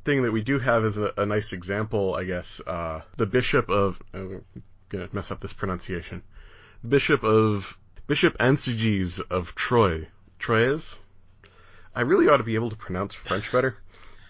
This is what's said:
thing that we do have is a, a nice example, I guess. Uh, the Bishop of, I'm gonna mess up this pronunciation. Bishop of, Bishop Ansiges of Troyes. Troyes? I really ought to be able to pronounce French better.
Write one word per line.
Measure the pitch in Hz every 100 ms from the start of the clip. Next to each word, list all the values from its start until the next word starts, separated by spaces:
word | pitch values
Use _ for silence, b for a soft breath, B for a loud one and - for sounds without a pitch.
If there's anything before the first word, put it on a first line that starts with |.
| -
thing | 143
that | 120
we | 110
do | 107 139
have | 127 117 110
is | 104
a, | 104 -
a | 104
nice | 107 104
example, | 92 85 101 110 110 95 80
I |
guess. | 92 90 - - -
Uh, | 87 82 80 - -
the | 147
Bishop | 123 - 135 -
of, | 101 98 90 -
I'm | 95 95 92 - 123 - - -
gonna | 98 90
mess | 101 -
up | -
this | -
pronunciation. | - 98 90 - 87 - 90 - B B B B B 117
Bishop | 139 - 143
of, | 110 110 110 104 - - - - -
Bishop | 147 170 -
Ansiges | 120 139 131 117 110 101 90 87 -
of | 90 90
Troyes. | - - 123 101 80 78 - - -
Troyes? | - 110 120 160 - - - - - - - b b b b
I | 123
really | 123 190 339
ought | 139
to |
be | 113 113
able | 117
to | 110
pronounce | - 90 101
French | - - 95 -
better. | 127 131 - - B B B